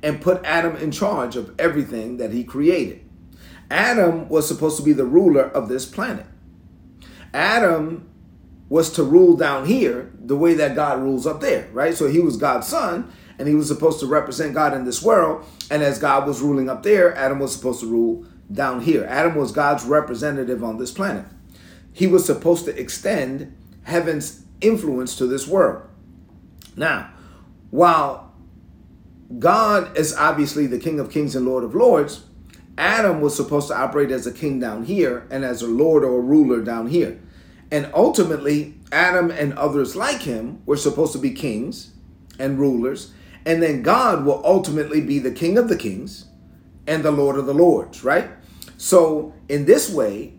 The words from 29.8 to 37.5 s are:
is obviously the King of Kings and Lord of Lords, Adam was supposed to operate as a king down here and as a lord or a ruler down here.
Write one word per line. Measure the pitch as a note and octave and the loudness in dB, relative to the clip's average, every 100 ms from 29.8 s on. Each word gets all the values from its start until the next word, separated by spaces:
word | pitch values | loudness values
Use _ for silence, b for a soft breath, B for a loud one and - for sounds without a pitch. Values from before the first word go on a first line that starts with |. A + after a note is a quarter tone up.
| - - | 0 -4
is | D3+ - | -4 0
obviously | D3+ D3 D3 D3+ C#3+ | 0 2 -2 0 -2
the | A#2+ | -2
King | E3 D3+ | -4 -4
of | C3+ | -4
Kings | D#3 D3 C3 | -4 -4 -2
and | |
Lord | B2+ B2+ | -2 -2
of | A#2 | -2
Lords, | C#3+ B3 F3+ D3 - - - B B B - | 2 4 4 2 -6 -20 -20 B B B -2
Adam | E3 A3 G#3 D#3+ | 0 2 2 2
was | D3 - | 0 0
supposed | B2+ D3 C#3 | -2 -2 -2
to | - | -2
operate | C3+ C#3+ C#3 | -2 0 0
as | C3 A#2+ | -2 -6
a | |
king | A#2 D3+ C3+ | -6 -6 -4
down | A#2+ G#2+ A2+ | -6 -6 -6
here | G3+ C#3+ B2 - | 0 0 0 -8
and | C3+ | -6
as | C3+ A#2 | -6 -6
a | A#2 | -4
lord | A#2 D#3+ D#3 | 2 4 4
or | C3+ B2 | 4 0
a | |
ruler | B2 D3+ C#3 A#2+ | 4 4 6 2
down | G#2+ A2+ A#2 | -2 -6 -2
here. | E3+ - - B B B | 0 0 -4 B B B